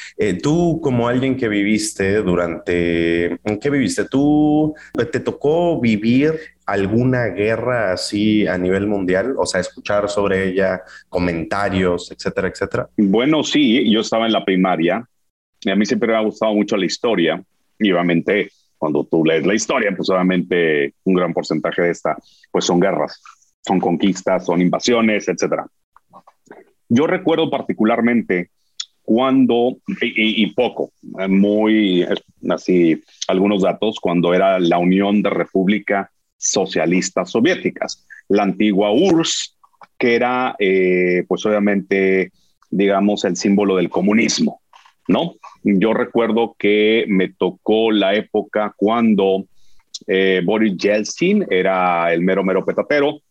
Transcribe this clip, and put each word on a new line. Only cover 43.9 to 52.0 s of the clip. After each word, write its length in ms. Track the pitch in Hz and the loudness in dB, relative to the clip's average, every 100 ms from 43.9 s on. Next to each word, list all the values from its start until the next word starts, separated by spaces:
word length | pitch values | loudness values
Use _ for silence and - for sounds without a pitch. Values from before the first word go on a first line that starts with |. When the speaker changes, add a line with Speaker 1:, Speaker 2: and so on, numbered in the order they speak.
Speaker 2:
comunismo, 720 | 90 98 110 110 - - - _ - _ _ - | 0 2 2 2 0 -2 -4 _ -20 _ _ -2
¿no? 260 | 113 175 - - - | -2 -2 -8 -20 -6
Yo 300 | 107 98 110 | 0 2 2
recuerdo 600 | 110 120 117 113 110 113 - | 0 0 0 0 0 -2 0
que 460 | 101 107 107 113 110 | 2 4 4 2 2
me 200 | 95 90 | 0 0
tocó 600 | - 92 - - 110 113 | -2 -4 -2 0 2 2
la 240 | 107 95 | 2 2
época 600 | 104 - 107 101 104 104 - | 0 -2 -4 -2 -4 -4 -2
cuando, 680 | 101 117 113 101 95 95 - - - - _ - - | 0 2 2 4 2 0 -4 -18 -20 -20 _ -14 -2
eh, 340 | 95 95 92 | 0 2 2
Boris 320 | 90 107 107 87 | 0 0 0 0
Yeltsin 720 | 101 107 101 - 180 208 - | 0 0 -2 -2 0 0 0
era 600 | 92 92 92 90 85 | 0 0 0 0 0